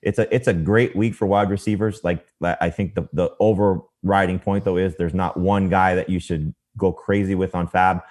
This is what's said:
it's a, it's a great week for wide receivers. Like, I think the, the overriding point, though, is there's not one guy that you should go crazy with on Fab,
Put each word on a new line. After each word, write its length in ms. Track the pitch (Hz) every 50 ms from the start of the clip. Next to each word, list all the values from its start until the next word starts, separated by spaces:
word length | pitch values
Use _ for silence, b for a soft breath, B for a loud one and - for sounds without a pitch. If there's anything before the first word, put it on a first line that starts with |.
| -
it's 160 | 101 104 -
a, 160 | 110 - -
it's 140 | 127 123 127
a 40 | 101
great 440 | 85 80 80 104 113 120 - -
week 180 | 92 107 117 98
for 120 | - 110
wide 220 | 95 101 101 104 95
receivers. 540 | 101 95 - 110 107 92 107 110 98 - -
Like, 240 | 87 90 80 - _ _ _ 82
I 280 | 87 85 - 82 87
think 260 | 82 - 101 87 -
the, 120 | - 82 - -
the 180 | 80 87 - - -
overriding 1040 | 101 110 110 92 104 101 92 87 - _ _ _ - 92 98 98 98 90 92 90
point, 240 | - 101 98 101 -
though, 120 | 98 90
is 200 | 90 95 95 82
there's 180 | - 87 85 85
not 220 | 92 92 85 -
one 320 | 90 90 95 101 101 98 92
guy 260 | 90 95 92 92 90
that 160 | 90 - -
you 80 | 95 90
should 340 | - - 87 78 76 80 - - _ _ _
go 140 | 110 98 92 87
crazy 440 | - - - 101 101 101 95 98
with 180 | 90 92 92 -
on 140 | 90 87 85
Fab, 320 | - 90 90 92 92 90 B B